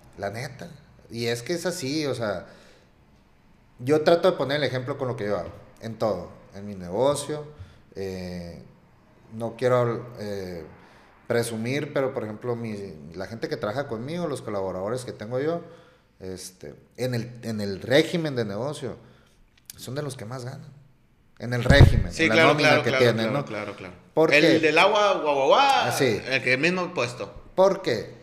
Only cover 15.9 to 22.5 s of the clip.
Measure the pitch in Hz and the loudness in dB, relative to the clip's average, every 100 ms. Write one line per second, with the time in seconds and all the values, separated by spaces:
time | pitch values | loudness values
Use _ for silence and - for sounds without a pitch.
15.9 | _ _ _ 92 92 - - 73 65 _ | _ _ _ -12 -12 -14 -16 -18 -18 _
16.9 | - 127 120 107 - - 107 101 92 101 | -6 -4 -4 -6 -10 -8 -6 -6 -6 2
17.9 | 135 160 180 156 127 110 101 135 147 123 | 4 4 0 -2 -4 -4 -4 -6 -6 -10
18.9 | 85 - - _ _ _ _ - - - | -12 -16 -20 _ _ _ _ -20 -18 -12
19.9 | 135 147 123 104 131 123 151 - - - | -8 -8 -10 -12 -10 -10 -12 -16 -20 -20
20.9 | _ _ _ _ - 120 123 120 139 135 | _ _ _ _ -12 -4 0 6 10 10
21.9 | - 87 - 160 160 160 | 8 2 2 4 6 6